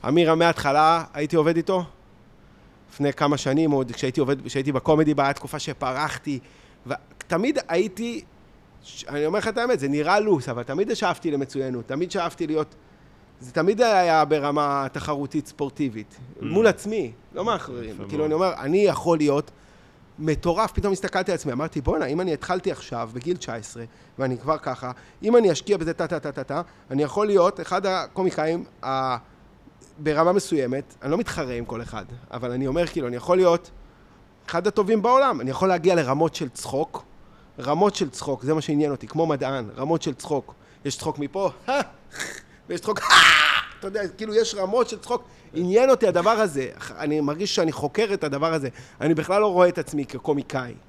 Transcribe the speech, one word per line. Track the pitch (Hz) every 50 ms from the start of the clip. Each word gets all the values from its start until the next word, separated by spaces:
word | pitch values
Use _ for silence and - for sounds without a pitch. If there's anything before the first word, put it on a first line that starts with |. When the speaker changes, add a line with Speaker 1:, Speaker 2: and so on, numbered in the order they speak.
| -
Speaker 1:
עמירם | 123 135 170 170 156 160 160
מההתחלה | 170 170 160 - - 143 135 147 156 156 165 165 160 - -
הייתי | 147 147 147 -
עובד | 165 151 160 170 165
איתו, | 165 - 190 185 175 - - - - - - - - - - _ - - - - - - - - _ _ -
לפני | - 143 143 135
כמה | - 156 143 147 135
שנים, | - 139 135 151 165 156
עוד | 147 135 135 120
כשהייתי | 117 - - 131 131 -
עובד, | 143 127 143 135 117
כשהייתי | 127 - 139 135 139
בקומדי, | 139 131 - - 156 151 160 147 151
באה | 139 139 139 143
תקופה | - - 131 - 151
שפרחתי, | - - 135 - 143 131 127 131 151 151 - - - 151 143 127 - - - - - - - _ - 123
ותמיד | 135 - - _ - - - _ 170 165 208 269 311 277 - -
הייתי, | 165 170 196 214 - - 226 240 233 - - - - - - - - - - _ _ - -
ש-, | - - - -
אני | - 139 147 151
אומר | 156 175 214
לך | 196 220
את | 208 247
האמת, | 233 240 165 143
זה | 135 139
נראה | 143 147 151 160 190 208
לוס, | 214 214 190 147 120 143
אבל | 120 120 120
תמיד | - 135 160 202 214 240
שאפתי | - 220 180 170 - - 165
למצוינות, | 147 139 139 135 - 143 135 131 127 120 113 -
תמיד | 131 143 175 180
שאפתי | 175 196 170 170 - - 170 151
להיות, | 156 156 151 - - - - - - - - - - - - _ - -
זה | 127 127
תמיד | - 165 160 185 220 202
היה | 247 233 214 190 180 170 160 156 151
ברמה | 143 156 151 139 147 143 151 147 143 143 139 139 131
תחרותית | - 147 - 151 151 139 143 135 - 160 131 -
ספורטיבית, | - - 151 135 - - 151 135 107 110 104 - - - - - - -
Speaker 2:
Mm. | -
Speaker 1:
מול | - 160 196 226 220
עצמי, | 185 - - 202 220 220 160 117 110 - - - -
לא | 156 185
מאחרים. | 233 220 175 - - 127 120 117 110 107
Speaker 2:
יפה | 95 101 98
Speaker 1:
כאילו, | 147 147
Speaker 2:
מאוד. | 151
Speaker 1:
אני | 156 156
אומר, | 160 185 185 - -
אני | 123 139 160 196
יכול | 208 196 151 - - 165 170 160
להיות | 151 147 143 143 151 - - - - - - - - - _ _ - _ _ -
מטורף, | 151 160 151 139 - 175 170 185 220 196
פתאום | - - 170 202 196
הסתכלתי | 185 - 190 - 196 185 190
על | 185
עצמי, | 160 - 151
אמרתי, | 120 123 151 160 - 156
"בואנה, | 127 151 175 - -
אם | 127 143 165
אני | 185 185 156
התחלתי | 143 - - 180 180 180 190
עכשיו, | 156 - - - - 117 117 110 113
בגיל | 123 120 170 175 175
תשע | - - 117
עשרה, | 117 104 - - 117 117 113 - - - - _ -
ואני | 131 131 127 117
כבר | 117 131 156 151
ככה, | - 143 127 - - 127 123 - - - - - -
אם | 208 233 240
אני | 226 196
אשקיע | 160 - - - 202 180
בזה | 165 160 170
טה, | - 170 156
טה, | 175 151
טה, | - 151
טה, | 135 - 135
טה, | - 139 156 175 - - - - _
אני | 131 135 151
יכול | 139 - 202 208 214
להיות | 202 190 175 185 202 -
אחד | - - 180 190 196
הקומיקאים | 196 185 185 151 - - 196 185 185 - - 156 160 165 170 - - - _ -
ה-, | 135 135 135 131 131 123 117 - - - _ - - - _ - - _ _ - - - -
ברמה | 147 156 151 147 165 175 180
מסוימת", | 202 - - 175 151 131 120 131 139 147 - - -
אני | - 131
לא | 156 190
מתחרה | 233 - - - 151 127 123
עם | 120 117
כל | - 117 113
אחד, | 117 - - 107 98 - 113 120 - -
אבל | - 123 123 123
אני | 120 127 135 135
אומר, | 135 165 175 165
כאילו, | - 170 139 123
אני | 120
יכול | 120 120 - 175 185
להיות | 185 175 170 175 - - - - - - - _ - _ - - - _ - _ _ -
אחד | - 165 175 208
הטובים | 202 - 202 185 226 214
בעולם, | 190 240 247 262 277 262 226 185
אני | 139 131
יכול | 135 - 190 190
להגיע | 180 175 156 185 185
לרמות | 170 147 123 135 143 165 160 -
של | - 165 127
צחוק, | - - - - - 135 160 - - - - _ - - - - - - - - - -
רמות | 127 127 147 165 196 208 196
של | - 190 139
צחוק, | - - - - 139 113 -
זה | 131 156
מה | 160
שעניין | 143 - 151 147 151 147
אותי, | 143 123 - 127
כמו | - 151 165
מדען, | 165 151 131 135 131 135 135 117 104 - 120
רמות | 131 147 165 160
של | - 156 131
צחוק. | - - - 151 135 - - - _ - _ - _ -
יש | 143 131 -
צחוק | - 160 151 -
מפה, | 147 139 - 190 196 175 127 - - -
<laughs> | 262 285 - - - - - - - - - - - - - - - - _ -
ויש | - 175
צחוק, | - - - -
<laughs> | - - - 156 - - 165 151 147 151 - - - - - -
אתה | - 196
יודע, | 190 214 202 185
כאילו, | - - 220 214 208
יש | 220 226 220 -
רמות | 202 190 185 208 247 240 233
של | 233 196
צחוק. | - - 240 233 - - - - - - -
עניין | 156 175 180 185 220 254 262
אותי | 262 254 233 202
הדבר | 165 175 170 208
הזה. | 226 214 220 196 147 143 131 - - -
אח-, | - - 127 -
אני | 156 147 151 151
מרגיש | 151 143 151 160 202 185 -
שאני | - 175 165
חוקר | 151 - 147 147 - - 220 208 202
את | 190 -
הדבר | 151 139 139 147 165 165
הזה. | 160 139 127 - - - - - -
אני | 143 151 165
בכלל | 147 156 170 185 202
לא | 214 214
רואה | 185 185 180 180
את | 175 -
עצמי | 151 - - 147 139
כקומיקאי. | - - 127 - - 151 143 135 - - 135 127 120 113 - -